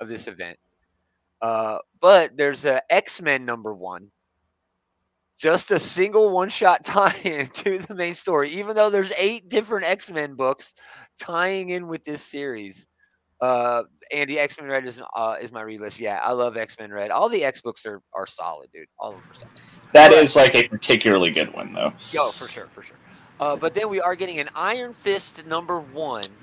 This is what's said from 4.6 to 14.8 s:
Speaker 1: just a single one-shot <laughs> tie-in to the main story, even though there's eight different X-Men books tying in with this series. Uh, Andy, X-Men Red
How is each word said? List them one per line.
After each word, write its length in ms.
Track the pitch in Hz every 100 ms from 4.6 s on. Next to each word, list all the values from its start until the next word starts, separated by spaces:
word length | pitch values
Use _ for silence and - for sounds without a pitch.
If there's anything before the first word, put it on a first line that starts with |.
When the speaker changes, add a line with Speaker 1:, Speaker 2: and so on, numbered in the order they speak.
| _ _ _ _ _ _ _ _
Speaker 1:
just 340 | 156 170 -
a 80 | 196
single 520 | - 175 196 214 214
one-shot 540 | 185 190 - 190 170
<laughs> 0 |
tie-in 640 | - 190 196 - 190 151 131
to 300 | - 208 190
the 160 | 175
main 200 | 196 175
story, 360 | 175 - 160 143
even 240 | 170 208 214
though 120 | 214
there's 220 | 202 190 165
eight 320 | 196 233 180
different 360 | 214 214 214
X-Men 500 | 175 190 - 165 147 131
books 380 | 131 135 - _ - - - -
tying 520 | - 170 185 190 180
in 180 | 180 175
with 160 | 160
this 180 | 151 147
series. 640 | - 143 143 113 101 - - _ _ _ _ _
Uh, 420 | 127 123 120 120 110 _ -
Andy, 260 | 143 139 147
X-Men 300 | 143 - 143
Red 160 | 135